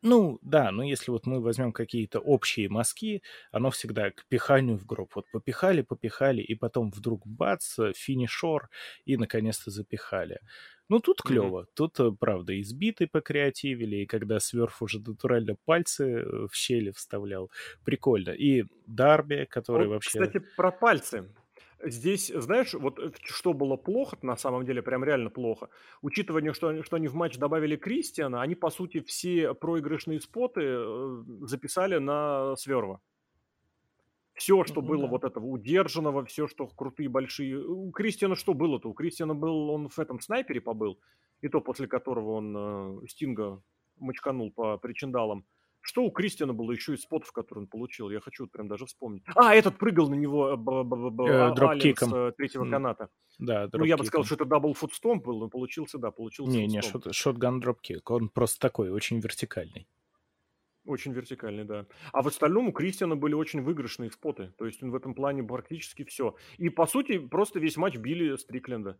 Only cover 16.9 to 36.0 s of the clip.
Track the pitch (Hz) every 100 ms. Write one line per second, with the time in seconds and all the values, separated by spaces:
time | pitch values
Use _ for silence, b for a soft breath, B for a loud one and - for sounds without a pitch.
16.9 | 98 - 104 101 95 92 B B B -
17.9 | 135 - 110 90 87 143 135 101 _ -
18.9 | 110 139 151 147 143 139 - 113 117 107
19.9 | 104 - 110 180 196 - - 180 180 233
20.9 | 165 - 113 95 - _ b b b -
21.9 | 117 139 196 - - 120 220 262 - 139
22.9 | - 165 - - - 180 147 139 135 -
23.9 | 220 269 - 131 117 139 127 127 123 104
24.9 | 127 135 139 113 - 120 110 - B B
25.9 | B 143 202 202 156 156 143 165 156 151
26.9 | 170 156 147 170 123 190 160 151 151 -
27.9 | 254 - - 143 123 131 175 165 - 180
28.9 | 165 - - 180 175 151 135 170 165 147
29.9 | 156 - 156 - 226 247 226 147 127 110
30.9 | 113 135 123 117 113 135 131 143 - 190
31.9 | 175 139 147 147 139 135 135 - 131 101
32.9 | 95 _ _ _ _ _ _ _ _ _
33.9 | _ _ _ _ - - 196 151 151 135
34.9 | 156 135 127 131 120 113 127 107 175 185
35.9 | 147